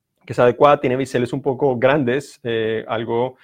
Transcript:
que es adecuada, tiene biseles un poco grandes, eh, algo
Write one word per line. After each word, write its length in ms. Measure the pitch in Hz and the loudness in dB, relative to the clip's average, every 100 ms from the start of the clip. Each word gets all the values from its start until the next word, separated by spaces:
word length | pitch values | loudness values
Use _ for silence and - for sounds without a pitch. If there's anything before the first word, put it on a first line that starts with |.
| _ _ - | _ _ -6
que 80 | |
es 60 | 131 | 2
adecuada, 420 | 123 113 143 147 | 2 4 4 4
tiene 160 | 131 127 | 0 -2
biseles 340 | 131 127 120 | -2 -2 -2
un 100 | 139 | -4
poco 360 | 139 120 143 123 | -4 -2 0 2
grandes, 640 | 127 151 120 120 - - | 2 2 0 -2 -6 -12
eh, 400 | 123 113 110 110 - | -6 -4 -2 -4 -6
algo 500 | 113 117 117 127 - | -6 -4 -2 -4 -6